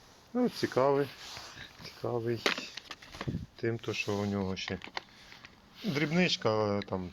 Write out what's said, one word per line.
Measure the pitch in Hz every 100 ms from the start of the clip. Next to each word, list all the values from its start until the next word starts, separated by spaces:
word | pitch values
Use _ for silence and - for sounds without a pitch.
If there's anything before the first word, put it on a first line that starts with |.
| - - -
Ну, | 240 247
цікавий. | - 117 - 135 139 139 - - - - - - -
Цікавий | - - 117 120 117 117 - - - - - - - - - - - -
тим, | 113 113
то, | -
що | 107 -
у | 101 101
нього | 101 95 95
ще | - 92 - - - - - - - - - -
дрібничка, | 226 139 151 170 175 - 117
але | 110 107 101
там | 98 98 90